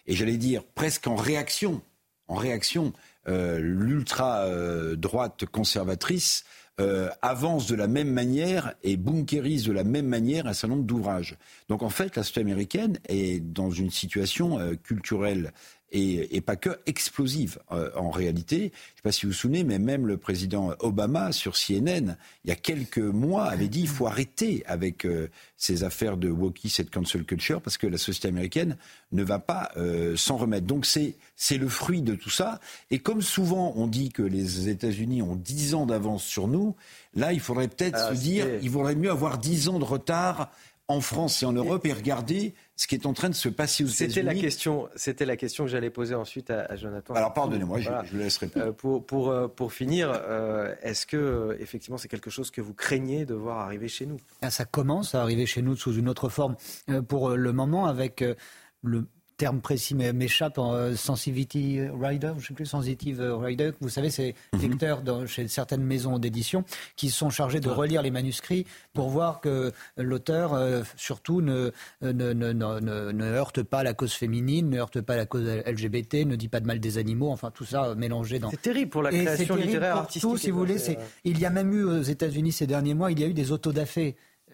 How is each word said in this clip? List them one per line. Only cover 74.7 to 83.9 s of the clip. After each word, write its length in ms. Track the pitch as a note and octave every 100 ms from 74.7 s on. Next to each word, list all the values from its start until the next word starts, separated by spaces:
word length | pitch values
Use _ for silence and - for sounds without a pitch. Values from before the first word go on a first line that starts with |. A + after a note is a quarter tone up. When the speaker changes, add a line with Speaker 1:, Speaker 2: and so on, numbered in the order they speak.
Speaker 3:
ne 80 | B2+
heurte 240 | A#2 B2
pas 140 | A2 A#2+
la 100 | G#2+
cause 200 | B2+ A#2
L 300 | A2 A2+ A2+
G 140 | A2
B 120 | A#2+ A2+
T, 160 | D3
ne 100 | D3+
dit 140 | A#2 A2+
pas 120 | A#2
de 60 | A2+
mal 140 | A#2
des 160 | A2 G#2+
animaux, 340 | A2 A2+ D3
enfin, 200 | B2+ A#2
tout 160 | - A#2+
ça, 220 | C#3 B2+
euh, 60 |
mélangé 440 | G#2+ A#2 A#2 A2+ B2
dans 100 | A2+
Speaker 2:
C'est 120 | D3+
terrible 280 | A#3 B3 G3+
pour 120 | D3+
la 100 | C#3+
Speaker 3:
Et 60 | F3
c'est 60 |
Speaker 2:
création 300 | F3 D3+ F3 F#3
Speaker 3:
terrible 100 | F3
Speaker 2:
littéraire, 260 | D#3+ F3+
Speaker 3:
pour 80 | E3
Speaker 2:
artistique 300 | D#3 E3 A3+
Speaker 3:
tout, 80 | A#3
si 100 | G3+
Speaker 2:
et 20 |
Speaker 3:
vous 100 | F3+
Speaker 2:
tout, 40 |
Speaker 3:
voulez, 140 | F#3 G3+
Speaker 2:
c'est, 140 | E3+
Speaker 3:
c'est, 60 | C#3+
Speaker 2:
euh, 260 | A2+ -
Speaker 3:
il 140 | F3+ D#3+
y 60 |
a 60 | F3+
même 240 | F#3 G3
eu 100 | G#3
aux 160 | G3 E3
États-Unis 520 | C#3 D3 D#3+ C#3+ D#3+
ces 140 | D#3+ C#3+
derniers 280 | C#3+ C#3+
mois, 180 | D3+ F#3
il 80 | D#3
y 20 |
a 40 | D#3
eu 80 |
des 180 | D#3+ C3
autodafés. 640 | D3+ D#3+ D3 C#3+